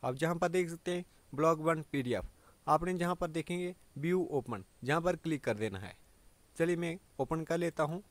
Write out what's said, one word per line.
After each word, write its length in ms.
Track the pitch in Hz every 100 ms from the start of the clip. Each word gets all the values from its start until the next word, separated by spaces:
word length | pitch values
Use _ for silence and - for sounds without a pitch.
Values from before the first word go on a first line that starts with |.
आप 120 | 127 131
जहाँ 200 | 160 170
पर 120 | 175
देख 220 | 175 175
सकते 260 | 165 - 175
हैं, 100 | 180 - _
ब्लॉग 280 | 131 160 160
वन 220 | 156 160 151
पीडीएफ़, 340 | 143 123 113 - - - _ -
आपने 260 | 151 175
जहाँ 220 | 185 175 180
पर 120 | 175
देखेंगे 480 | 160 156 175 180 180 - -
व्यू 300 | 156 180 175
ओपन, 320 | 147 123 110 92 _
जहाँ 180 | 123 156
पर 140 | 170 165
क्लिक 280 | 165 151
कर 140 | - 107
देना 220 | 107 95
है। 160 | 101 - - - - _ _ -
चलिए, 180 | 165 170
मैं 220 | 170 170 _ -
ओपन 240 | 131 160
कर 140 | 160 170
लेता 260 | 170 -
हूँ। 180 | 147 170 208